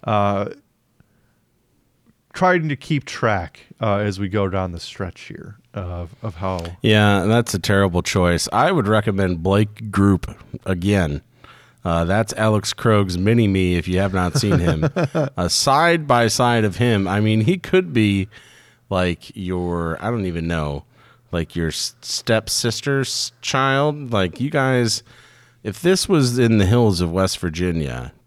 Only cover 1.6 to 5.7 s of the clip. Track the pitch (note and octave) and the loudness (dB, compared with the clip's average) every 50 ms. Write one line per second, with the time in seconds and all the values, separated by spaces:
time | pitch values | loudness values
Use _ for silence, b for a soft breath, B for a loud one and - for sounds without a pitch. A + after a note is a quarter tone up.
1.6 | _ _ _ _ _ _ _ _ _ _ _ _ _ _ - - F3+ F#3 F3+ F3+ | _ _ _ _ _ _ _ _ _ _ _ _ _ _ -6 0 2 2 2 2
2.6 | D#3 D#3 C#3+ - - - D#3 C#3+ - - - - - A2+ G#2 F#2+ F2 D#2+ _ - | 0 -2 -4 -6 -4 -2 -2 -2 -2 -6 -8 -2 0 0 0 0 -4 -8 _ -20
3.6 | - _ - _ A2+ G#2+ G2+ G2+ G#2 G#2 G2 F#2+ G2+ F#2+ F#2+ G#2+ G2 F#2+ F2+ F#2+ | -20 _ -10 _ -2 0 0 0 0 -2 -2 -4 -6 -2 -2 -2 -2 0 -2 -2
4.6 | F#2 F#2 F2 E2+ - - - - G2+ F2+ - - - - - - - - G2+ _ | -4 -4 -6 -10 -12 -14 -10 -10 -10 -10 -10 -14 -18 -18 -16 -16 -16 -18 -20 _
5.6 | _ _ | _ _